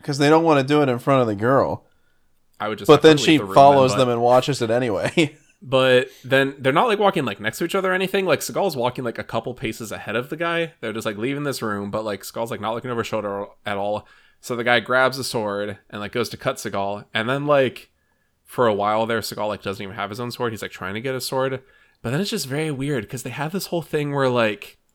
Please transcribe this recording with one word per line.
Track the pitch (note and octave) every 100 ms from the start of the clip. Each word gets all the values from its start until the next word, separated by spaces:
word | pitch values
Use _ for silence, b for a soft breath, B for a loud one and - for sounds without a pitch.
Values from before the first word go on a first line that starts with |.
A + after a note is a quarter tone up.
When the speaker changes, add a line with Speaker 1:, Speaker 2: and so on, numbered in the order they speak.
Speaker 1:
'Cause | - C#3
they | D3
don't | D#3+
wanna | E3 C#3+
do | C3 D3+
it | C#3
in | A#2+
front | - C3+
of | A#2
the |
girl. | G2+ A#2 C3+ E2 - _ _ _ _ _ _ _ -
Speaker 2:
I | G#2+
would | G#2
just | G2+
Speaker 1:
But | C#3+
Speaker 2:
have |
to | D#3+
Speaker 1:
then | D#3
Speaker 2:
leave |
Speaker 1:
she | C3 D3+
Speaker 2:
the | G2
room |
Speaker 1:
follows | G2 C#3 C#3 C3
Speaker 2:
then, | C3+
but |
Speaker 1:
them | B2
and | A#2+
watches | A#2+ B2+ B2+ C3+
it | A2+
anyway. | A#2+ B2+ F#2 G2+ - D3 -
<laughs> | _ _ C3
Speaker 2:
But | C3 C3 B2+ B2+ -
then | B2+ C3+ C#3 C#3
they're | C3
not, | D#3 A#3+
like, | G#3+
walking, | G3+ F3+
like, | B2 G2
next | G#2+ -
to |
each | E3+
other | G3 F#3
or |
anything. | F#3 F#3+ G3 F#3+
Like, | C3
Seagal's | - B2+ G3 A#2
walking, | B2 C3
like, | A#2+ A2
a |
couple | - A#2 C3+
paces | A2+ A2 A2 G#2+
ahead | F#2 A2
of | A2 C#3
the | D#3
guy. | E3+ E3+ E3 -
They're | A2+
just, | G#2+ G#2+
like, | G2+
leaving | B2 C#3
this | D3 B2
room, | A2+ G2+ G2+
but, | G#2+
like, | A2 G2+
Seagal's, | - A2+ A#2
like, | A2
not | G#2+
looking | A#2 B2+
over | A#2
his | G#2+
shoulder | A2 G2+ G2+ G2+ _
at | G#2+ G2
all. | G2+ G#2 b b b b
So | - A#2+
the |
guy | A#2+ A#2+
grabs | G#2+ B2+ C3 C3+
a |
sword | A#2+ A#2+ G#2 G2+ G#2 G2 _
and, | G#2
like, | G#2
goes | B2 A2
to | A2+
cut | C3 B2+
Seagal. | A2 G2+ G2 G#2 -
And | A2 A2+
then, | C#3 D3
like, | C#3+ B2+ - - _ _ _ _ _
for | _ - A#2
a |
while | G2+ G#2 A2 A2+
there, | A2+
Seagal, | - G#2 G#2
like, | G2
doesn't | G2+ G2
even | G2 G#2
have | G2+
his | G#2
own | A#2+
sword. | - A#2+
He's, | A2
like, | G2
trying | - F#2
to | G#2
get | C3
a | C3
sword. | - C3+ C3 C3 - _ _ _
But | A#2
then | C#3+
it's | G3+
just | G#3 C3+
very | C#3 D#3+
weird | C3 C#3 C#3 G#2
'cause | C3
they | C3+
have | A2+ D3+
this | F#3 -
whole | F3
thing | D#3 D3+ D3
where, | C#3+ C3
like, | B2 A2 G#2 - _ _